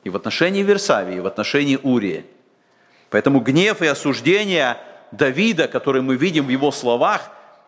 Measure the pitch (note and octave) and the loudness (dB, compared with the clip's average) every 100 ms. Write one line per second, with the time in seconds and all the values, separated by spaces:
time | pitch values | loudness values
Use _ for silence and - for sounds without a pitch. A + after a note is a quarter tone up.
0 | - F#2+ A2+ - E3+ G3 G3 - - A2+ | -8 -8 -6 0 0 2 2 2 4 2
1 | F#2 F#2 F#2 - G#2 C#3+ C#3+ C3+ C3+ B2 | 2 -4 -6 -6 -2 0 0 0 2 0
2 | G2+ D#2 - _ _ _ _ _ _ _ | 0 -6 -10 _ _ _ _ _ _ _
3 | _ G#2 C#3 C#3 A#2 C#3+ G3+ G#3 D#3+ C#3 | _ 0 2 2 2 2 2 2 -2 0
4 | D3+ A#2+ C3 G3 G#3 F3 C3 A#2 - - | -2 -2 0 0 0 0 0 -4 -12 -20
5 | - - C#3+ C3 A3 F3 C#3 B2+ C#3 C3+ | -20 -2 0 2 0 0 0 -2 0 0
6 | C3 C3 F3 D#3 C3+ C3 C#3+ C3+ B2 A#2+ | 0 0 0 0 0 0 0 -2 -2 2
7 | E3 G#3+ - - - - | 2 0 -6 -20 -20 -20